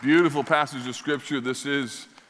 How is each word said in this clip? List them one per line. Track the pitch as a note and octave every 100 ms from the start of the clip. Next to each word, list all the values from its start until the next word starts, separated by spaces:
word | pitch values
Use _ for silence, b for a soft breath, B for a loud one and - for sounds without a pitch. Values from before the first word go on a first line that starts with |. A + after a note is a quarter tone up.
beautiful | C3 D#3+ E3+ C#3+
passage | C3 D3+ C#3+ C3+ B2
of | A#2+
Scripture. | D3+ C#3+ - C#3
This | B2 B2 C#3
is | C#3+ A#2+ - - b